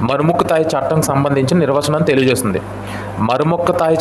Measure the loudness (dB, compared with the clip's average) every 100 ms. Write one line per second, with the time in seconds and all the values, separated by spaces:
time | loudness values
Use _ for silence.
0 | -2 0 2 2 2 0 0 -2 0 0
1 | 0 0 0 0 2 2 2 0 0 0
2 | 2 2 2 2 0 -4 -6 -12 -10 -10
3 | -10 -4 -2 0 0 0 0 0 2 0